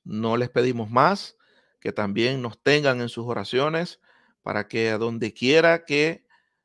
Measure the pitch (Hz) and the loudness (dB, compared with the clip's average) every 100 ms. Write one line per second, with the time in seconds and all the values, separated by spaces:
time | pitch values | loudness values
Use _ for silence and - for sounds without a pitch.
0 | - 107 113 117 123 - 127 120 107 123 | -10 -4 -2 0 0 0 0 0 0 2
1 | 156 196 - - _ _ _ _ 110 107 | 4 2 -6 -20 _ _ _ _ -8 -4
2 | 104 104 120 135 120 - 139 147 143 123 | -4 0 -2 -2 -8 -4 0 2 2 0
3 | 120 117 117 113 98 127 147 160 175 - | -4 -6 -6 -6 -2 -2 0 -2 -6 -10
4 | _ _ _ _ - 104 101 113 113 107 | _ _ _ _ -6 -4 -4 -2 0 0
5 | 117 117 110 - 123 156 165 165 - 143 | -4 -4 -6 -2 4 6 6 2 0 0
6 | 156 170 _ _ _ _ | 0 -2 _ _ _ _